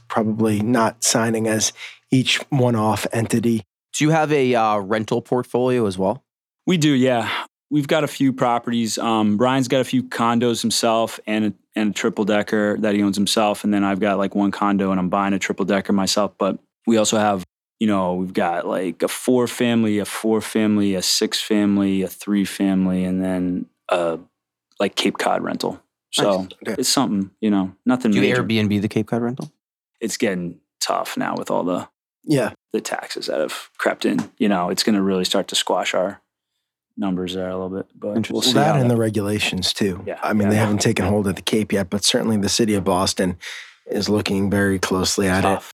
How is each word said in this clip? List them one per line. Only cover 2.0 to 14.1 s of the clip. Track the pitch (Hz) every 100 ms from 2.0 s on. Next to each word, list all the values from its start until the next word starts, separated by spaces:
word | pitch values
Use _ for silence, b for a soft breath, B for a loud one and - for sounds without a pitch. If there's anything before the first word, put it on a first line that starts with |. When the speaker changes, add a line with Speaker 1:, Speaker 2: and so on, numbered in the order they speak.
| B
Speaker 1:
each | 131 120 - -
one-off | 139 123 113 107 107 -
entity. | 117 110 117 117 113 - _ _ -
Speaker 2:
Do |
you | 151
have | 160 151
a, | 147 127 117
uh, | 110 107
rental | 95 110 104 120
portfolio | - 123 - 120 127 123 104
as | 92
well? | 95 127 _ _ _ _ -
Speaker 3:
We | 180
do, | 151
yeah. | 131 127 120 107 B B _ -
We've | 147 143
got | 160
a | 147
few | - 135
properties. | 127 123 120 123 120 110 -
Um, | 113 113 107 104
Ryan's | 127 135 120
got | 131
a |
few | 123 127
condos | 127 - 117 117 120 117
himself | 113 - 117 113 110 - -
and | 107 107
a, | - _ 110
and | 107
a |
triple | - 113 - 101
decker | 104 104 107 104 104
that | 107 101
he |
owns | 101 101
himself. | 98 117 104 101
And | 104
then | 101
I've | 98 95
got, | 104